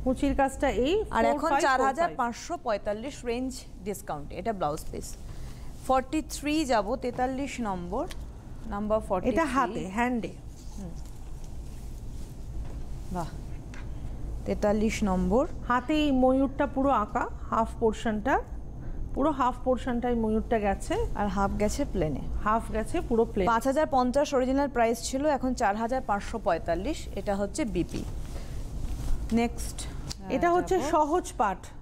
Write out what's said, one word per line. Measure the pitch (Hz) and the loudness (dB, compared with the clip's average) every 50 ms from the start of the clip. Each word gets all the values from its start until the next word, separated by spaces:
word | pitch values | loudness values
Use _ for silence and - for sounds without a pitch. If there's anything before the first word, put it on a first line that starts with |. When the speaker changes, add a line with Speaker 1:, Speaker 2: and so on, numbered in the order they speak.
| - | 2
Speaker 1:
কুচির | 247 262 - 285 285 262 | 0 0 2 2 0 4
কাজটা | 277 269 269 269 - 302 269 | 4 2 2 2 0 0 2
এই, | 214 190 240 285 359 440 403 - | 2 2 2 4 2 2 0 0
Speaker 2:
আর | - 226 226 | 2 2 4
এখন | 285 285 294 | 4 4 2
Speaker 1:
ফোর | |
ফাইভ | |
ফোর | 285 330 | 2 2
ফাইভ। | 285 277 | 2 4
Speaker 2:
চার | 339 285 262 254 | 4 4 4 4
হাজার | 262 269 262 302 339 339 311 | 4 2 2 2 0 0 0
পাঁচশো | - 247 240 226 - - - 339 - | -2 -2 -2 -2 -6 -8 -8 -8 -4
পঁয়তাল্লিশ | - 240 214 202 - 208 208 214 233 285 269 - - | -2 -2 -2 0 0 -4 -4 -4 -6 -8 -10 -6 -4
রেঞ্জ | 240 233 247 262 262 247 - - - - - 180 | -4 -2 -2 -4 -4 -6 -8 -12 -14 -14 -10 -6
ডিসকাউন্ট, | 208 196 - - - 160 147 147 - | -6 -6 -6 -6 -8 -8 -8 -8 -8
এটা | - 165 185 226 | -8 -4 -4 -4
ব্লাউজ | 220 190 170 147 151 156 - - | -2 0 0 -2 -2 -2 -6 -8
পিস। | - 80 - - - - - - - - - - - - - - - - - | -8 -8 -8 -8 -10 -10 -10 -10 -10 -10 -10 -10 -10 -10 -10 -10 -10 -8 0
ফর্টি | - 262 262 262 - - 311 302 - | 2 2 2 2 2 -2 -2 -2 -4
থ্রি | - - 277 294 302 311 320 | -8 -4 -2 0 2 2 2
যাব, | 254 262 214 202 196 254 | 4 2 2 2 0 -2
তেতাল্লিশ | - - 247 233 - 254 262 269 262 285 254 - - | -2 -2 -4 0 0 0 0 0 -2 -4 -4 -4 -4
নম্বর, | 240 208 190 180 175 170 190 247 330 381 - - - - - - - - - - - | -2 -2 -2 -4 -4 -4 -2 -2 -2 -4 -6 -10 -10 -10 -12 -14 -14 -12 -12 -10 -8
নাম্বার | 226 208 202 214 214 220 220 | -6 -4 -4 0 2 2 2
ফর্টি | 220 - 202 185 - 247 | 2 2 0 2 2 2
থ্রি। | 247 | 2
Speaker 1:
এটা | 330 330 | 4 2
হাতে, | 277 247 269 254 180 220 240 156 190 185 | 4 4 2 2 2 0 -6 -6 -4 0
হ্যান্ডে। | 226 240 247 254 233 190 165 - - - - - - - - - 208 | 0 0 2 0 -2 -4 -6 -8 -10 -12 -12 -12 -12 -12 -12 -10 -10
Speaker 2:
হুম। | 196 170 165 - - - - - - - - - - - - - - - - - - - - - - - - - - - - - - - - - - - - - - - - - - - | -10 -8 -8 -8 -10 -10 -10 -10 -10 -10 -10 -10 -8 -8 -8 -8 -8 -8 -10 -10 -8 -8 -8 -8 -8 -8 -8 -8 -8 -8 -8 -10 -10 -6 -6 -6 -6 -6 -6 -6 -6 -6 -6 -6 -6 -6
বাহ, | 180 180 165 156 - - - - - - - - - - - - - - - - - - - - - - - | -4 -4 -4 -6 -6 -8 -8 -8 -8 -8 -10 -10 -10 -8 -8 -8 -8 -6 -6 -6 -6 -6 -6 -6 -6 -4 -2
তেতাল্লিশ | 202 202 185 - 208 208 214 208 226 202 - | -2 0 2 2 2 4 4 2 2 2 2
নম্বর। | 214 208 185 185 180 180 196 247 302 311 - - - - | 2 2 2 2 2 4 4 4 2 2 -2 -6 -2 0
Speaker 1:
হাতে | 240 254 247 - 311 | 0 0 2 2 2
এই | 302 302 294 | 2 4 4
ময়ূরটা | 269 254 254 254 262 269 277 269 269 - 294 | 4 6 6 6 6 4 2 2 2 0 -2
পুরো | 247 - 262 269 277 | 0 2 2 4 4
আঁকা, | 262 220 208 208 - 240 320 440 - - - - | 4 4 2 0 0 -2 -2 -2 -6 -8 -6 -2
হাফ | - 226 226 220 - - | 0 0 0 0 0 2
পোরশনটা, | 233 220 214 - - 233 214 214 202 262 311 440 466 - - - - - - - - - - - - - - | 2 2 2 2 0 0 0 0 2 2 2 2 0 -2 -8 -8 -8 -8 -8 -8 -6 -6 -4 -4 -4 -2 0
পুরো | - 262 320 | 2 2 2
হাফ | 294 262 262 247 254 - - | 4 2 2 0 0 0 2
পোরশনটাই | 262 254 226 - 262 240 240 233 247 240 | 2 2 2 2 -2 -2 0 2 2 2
ময়ূরটা | 233 220 214 214 220 214 - 240 220 | 2 2 2 2 0 2 2 2 2
গেছে। | 202 202 196 196 - - 330 440 466 - - | 4 2 2 0 0 0 0 0 2 0 0
Speaker 2:
আর | - 208 202 | 0 0 0
হাফ | 180 202 196 202 202 208 | 2 2 2 2 2 2
গেছে | 208 208 - - 285 - | 2 2 2 0 -2 0
প্লেনে। | - 190 156 156 139 - - - - - - | 0 0 0 0 0 -2 -2 -2 -2 0 2
Speaker 1:
হাফ | 208 214 226 226 - | 2 2 2 0 0
গেছে | 214 220 220 - - 339 | -2 -2 -2 0 0 -2
পুরো | 339 - 247 220 233 | 0 2 4 4 4
প্লেন। | 233 - 208 185 | 4 4 2 4
Speaker 2:
পাঁচ | 180 226 226 - | 4 4 4 4
হাজার | 269 269 302 311 311 | 4 4 4 2 4
পঞ্চাশ | 285 254 254 247 240 285 294 285 285 | 4 4 4 4 4 4 4 4 4
অরিজিনাল | 254 262 254 262 277 285 277 | 4 4 4 4 4 2 2
প্রাইস | 277 240 233 226 233 226 | 4 4 4 4 4 0
ছিল, | - - - 269 285 | -2 -2 0 2 4
এখন | 311 285 247 247 262 247 | 4 4 4 2 0 0
চার | - 247 196 202 | 2 2 2 2
হাজার | 220 226 226 262 262 254 | 2 0 0 0 0 0
পাঁচশো | - 208 202 - - - 220 - | 0 0 0 0 -4 -6 -2 2
পঁয়তাল্লিশ। | 202 170 160 - - 170 170 190 196 220 - - - - | 2 2 2 2 0 0 0 0 -2 -4 -4 -6 -6 -6
এটা | 208 196 208 196 | -4 -2 0 0
হচ্ছে | 196 208 196 - - 311 | 0 0 -2 0 -2 -2
বিপি। | 220 180 175 165 - - - - - - - - - - - - - - - - - - - - - - - - - - - - - | 0 0 0 -2 0 -2 -6 -4 -4 -6 -6 -6 -6 -6 -6 -6 -6 -6 -6 -6 -6 -4 -4 -4 -4 -4 -4 2 2 2 2 2 2
নেক্সট, | 220 226 233 233 - - - - - - - - - - - - - - - - | 2 2 2 2 0 -4 -6 -6 -6 -8 -8 -8 -8 -8 -8 -8 -10 -10 -4 -2
Speaker 1:
এটা | - 269 302 349 | 0 2 4 4
হচ্ছে | 339 359 349 359 370 359 | 4 4 4 4 2 2
Speaker 2:
যাব। | 262 294 | 2 4
Speaker 1:
সহজ | 320 302 311 285 311 359 - - - - | 4 4 4 4 2 0 0 -2 -2 0
পাঠ। | 233 202 185 175 - - - - | 0 0 0 -4 -8 -14 -14 -14